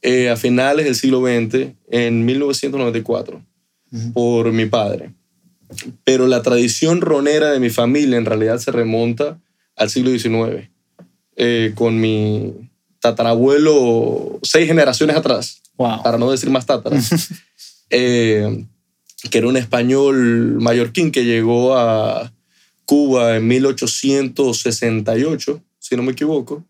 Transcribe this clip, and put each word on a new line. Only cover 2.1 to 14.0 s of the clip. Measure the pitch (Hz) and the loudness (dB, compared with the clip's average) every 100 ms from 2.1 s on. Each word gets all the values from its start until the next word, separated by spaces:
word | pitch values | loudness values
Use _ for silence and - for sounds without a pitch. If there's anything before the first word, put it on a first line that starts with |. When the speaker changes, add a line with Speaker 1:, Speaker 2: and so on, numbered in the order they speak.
| 117 | 0
Speaker 1:
mil | 113 131 | 0 0
novecientos | 143 135 139 135 | -2 -2 -4 -4
noventa | 123 113 | -4 -4
y | |
cuatro, | 107 110 98 - - _ _ _ _ | -4 -6 -6 -16 -20 _ _ _ _
Speaker 2:
Ujú. | 117 117 | -10 -6
Speaker 1:
por | 117 120 117 113 | -2 0 2 0
mi | 113 107 | 0 0
padre. | 117 104 90 - - _ _ _ _ _ - - - | 0 -2 -4 -10 -20 _ _ _ _ _ -16 -16 -4
Pero | - 131 127 | 0 2 4
la | 123 | 2
tradición | 120 123 120 - 160 175 | 2 2 0 0 0 0
ronera | 170 147 143 151 151 | 2 0 2 2 2
de | 139 | 2
mi | 123 | 0
familia | 107 120 139 143 120 | 0 0 2 2 0
en | |
realidad | 113 110 110 117 | 0 0 0 -2
se | - | -2
remonta | 120 113 113 117 117 147 165 _ _ _ - | -2 0 0 -2 -2 -4 -6 _ _ _ -4
al | 110 | -2
siglo | 131 127 | 0 0
diecinueve, | 123 117 113 113 - 107 _ _ _ - _ _ - | 0 0 -2 -2 -4 -10 _ _ _ -20 _ _ -2
eh, | 120 120 113 | 0 2 0
con | 107 117 113 | 0 0 2
mi | 110 107 107 107 101 - 120 _ _ _ | 0 0 0 -2 -4 -10 -20 _ _ _
tatarabuelo, | 120 113 113 117 127 143 156 147 123 113 | 0 2 0 2 4 4 6 4 4 2